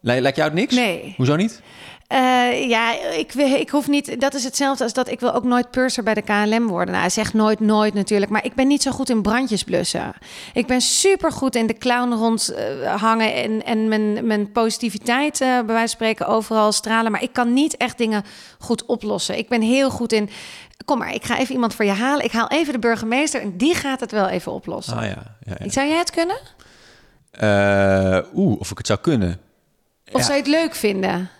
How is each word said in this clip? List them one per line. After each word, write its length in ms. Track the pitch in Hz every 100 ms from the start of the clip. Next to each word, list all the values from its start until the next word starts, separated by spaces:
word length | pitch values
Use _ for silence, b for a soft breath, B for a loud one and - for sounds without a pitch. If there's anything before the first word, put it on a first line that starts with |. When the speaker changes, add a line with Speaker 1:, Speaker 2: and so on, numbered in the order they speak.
Speaker 1:
Lij-, 200 | 113 127
lijkt 160 | 131 135
jou 120 | 156
het 80 | 156
niks? 160 | 247
Speaker 2:
Nee. 400 | 247 240 170 - 190
Speaker 1:
Hoezo 200 | 127 151
niet? 260 | 214 - B B B B _
Speaker 2:
Eh, 640 | 269 254 254 247 247 262
ja, 420 | 226 233 233 -
ik 200 | 160 302
we-, 100 | 240 285 277
ik 80 | 320
hoef 180 | 285 277
niet, 320 | 285 285 -
dat 140 | 269
is 100 | 277
hetzelfde 400 | 247 - 277 277
als 80 | 233
dat 160 | 226 247
ik 120 | 240
wil 140 | 240
ook 100 | -
nooit 260 | 240 247 247
purser 320 | - 254 254
bij 120 | 220
de 80 | 214
K 60 | 208
L 260 | 208 208 226
M 60 | 233
worden. 220 | 175 175
Nou, 120 | 180
hij 100 | 175
zegt 240 | 185 214
nooit, 260 | 220 214 214
nooit 340 | 214 214 214
natuurlijk, 360 | 208 190 208 202
maar 140 | 208
ik 100 | -
ben 120 | - 269
niet 160 | 285
zo 80 | -
goed 200 | 262 262
in 120 | 233
brandjes 420 | 202 226 262 208
blussen. 500 | - 170 175 160 - - B B B
Ik 140 | - 240
ben 140 | 254
supergoed 760 | 247 - 381 381 330 262 269 247
in 100 | 226
de 80 | 220
clown 340 | 254 240 247
rond, 360 | 233 226 226 -
eh, 460 | - 107 - - 202
hangen 320 | 220 226 220
en, 300 | - 160 220
en 240 | - 220 220
mijn, 380 | 214 214 208 233
mijn 260 | 214 202
positiviteit, 880 | 208 226 220 240 202 - 247 294 294
eh, 80 | 262
bij 160 | 254 226
wijze 120 | 226
van 100 | 226
spreken 380 | - 226 220 -
overal 460 | 220 214 220 214
stralen. 400 | 208 - 220 226
Maar 100 | 196
ik 100 | 254
kan 200 | - 240
niet 240 | 247 311 -
echt 220 | 247 -
dingen 260 | 233 214 196 B B B
goed 260 | - 226 -
oplossen. 520 | 233 208 202 - -
Ik 100 | 226
ben 140 | 240
heel 280 | 220 254 269
goed 220 | 208 233
in, 180 | 220 208 B B B B _
kom 140 | - 285
maar, 160 | 359
ik 100 | -
ga 140 | - 240
even 160 | 269
iemand 200 | 262 233
voor 100 | -
je 60 | 208
halen. 320 | 196 247 285
Ik 80 | 233
haal 160 | 226 233
even 240 | 294 320
de 60 | 247
burgemeester 640 | 233 226 220 247 302 269
en 160 | 208 180
die 180 | 262
gaat 260 | 339 285 262
het 100 | 233
wel 160 | 214 190
even 240 | 180 -
oplossen. 440 | - - - - 117
Speaker 1:
Ah, 60 |
ja, 320 | 110 95 110 -
ja, 160 | - -
ja. 120 | -
Speaker 2:
Zou 180 | - 277
jij 100 | 320
het 120 | 349
kunnen? 280 | - 330 466 - _ b b b b b b _
Speaker 1:
Eh, 880 | - 107 101 101 101 98 95 95 92 -
oeh, 260 | - 190 110
of 100 | -
ik 80 | 101
het 80 | -
zou 120 | 101
kunnen. 420 | - 143 92 85 _ _ _ _ _ _ -
Speaker 2:
Of 80 | 254
Speaker 1:
Ja. 20 | 262
Speaker 2:
zou 60 | 285
je 60 |
het 80 | 277
leuk 240 | 302 330
vinden? 560 | - 214 196 190 175 185 -